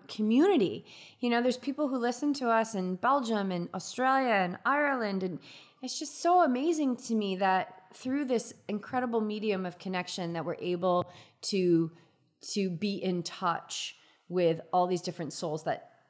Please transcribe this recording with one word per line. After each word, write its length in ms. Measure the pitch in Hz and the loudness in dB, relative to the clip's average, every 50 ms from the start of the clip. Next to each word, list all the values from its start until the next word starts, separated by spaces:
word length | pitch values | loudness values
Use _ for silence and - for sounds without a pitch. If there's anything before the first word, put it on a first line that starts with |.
| - - | -10 -10
community. 800 | - - 214 214 226 254 311 403 403 294 202 151 104 - - - - - - - - _ | -6 -2 2 4 6 6 6 6 6 4 4 2 0 -4 -10 -14 -20 -20 -20 -20 -10 _
You 80 | - 240 | -2 0
know, 140 | 233 240 240 | 2 2 2
there's 140 | 254 247 254 | 2 0 0
people 300 | - 285 262 294 302 269 | -2 -6 -4 -2 -2 -2
who 100 | 262 254 | 0 0
listen 340 | 233 240 240 247 294 294 277 | 0 -2 -2 0 0 -2 0
to 140 | - 262 233 | 0 2 2
us 260 | 226 226 226 220 - | 2 2 2 0 -2
in 220 | 196 185 180 185 | -2 -2 -2 -2
Belgium 540 | 180 - 240 269 285 247 220 226 208 196 190 185 | 0 2 2 2 2 2 0 0 0 0 0 -2
and 160 | 175 175 170 - | -2 -4 -4 -6
Australia 580 | 185 - - - - 254 262 262 269 262 247 220 | -8 -8 -8 -4 0 2 2 2 2 2 2 2
and 240 | 196 185 175 180 - - | 2 2 0 -2 -4 -2
Ireland, 580 | 240 269 294 294 285 277 254 226 208 196 190 185 | 0 0 2 2 0 0 -2 -2 -2 -2 -2 -2
and 160 | 185 170 - - - - - - - _ _ - | -4 -4 -8 -10 -14 -20 -20 -20 -20 _ _ -10
it's 160 | 254 - - | -10 -8 -8
just 240 | 311 294 - - - | -8 -8 -6 -2 2
so 200 | 339 359 359 349 | 4 6 6 6
amazing 540 | - 247 247 277 339 339 311 302 269 247 | 4 2 2 0 0 0 2 0 0 -2
to 180 | 233 - - 226 | -2 -4 -2 -2
me 220 | 220 208 196 190 | 0 0 0 0
that 380 | 185 196 190 190 190 170 - - - - - - | 0 2 2 2 2 0 -2 -8 -16 -20 -20 -18
through 320 | - - 254 262 285 294 | -10 -6 -4 -2 -2 0
this 260 | 247 254 220 - - - - - - | 0 0 0 -2 -4 -10 -14 -8 -6
incredible 520 | 202 208 202 - - 254 254 247 233 226 | -6 -6 -6 -4 -4 -2 -2 0 0 0
medium 440 | 214 214 208 214 202 214 202 185 185 | 0 0 -2 -2 -2 -2 -2 -2 -2
of 120 | 175 170 - | -6 -8 -8
connection 540 | - 190 185 180 180 - - - 180 170 170 | -8 -4 -4 -4 -4 -4 -6 -6 -4 -4 -4
that 100 | 165 151 | -4 -4
we're 120 | 135 - - | -4 -4 -4
able 500 | - 175 180 175 180 185 180 180 175 180 - - - - _ _ | -2 -2 -2 0 2 2 2 2 0 -2 -6 -18 -20 -20 _ _
to, 500 | - - 208 190 185 175 170 165 165 160 - - - _ _ _ _ _ _ _ - - - | -6 -2 0 2 4 4 6 4 4 2 -4 -10 -20 _ _ _ _ _ _ _ -12 -6 -2
to 160 | 208 196 190 | -2 -2 -2
be 260 | 175 160 202 208 202 180 - | -2 -2 -4 -4 -4 -2 -2
in 200 | 190 180 175 165 | -2 -2 -2 -4
touch 720 | - - - 196 175 165 - - - - - - - - - _ _ _ _ _ - | -6 -8 -4 -2 -2 -2 -2 -6 -8 -8 -8 -8 -10 -12 -16 _ _ _ _ _ -4
with 320 | 175 185 180 165 165 165 - - - | 0 2 4 4 2 0 -2 0 2
all 140 | 180 180 | 2 2
these 140 | 180 185 170 | 2 2 -2
different 320 | 170 180 165 - 170 135 - | -2 -4 -6 -6 -8 -8 -6
souls 320 | - - 165 151 156 151 | -6 -4 -4 -4 -4 -4
that 260 | 165 143 - - - _ _ _ | -4 -4 -4 -6 -12 _ _ _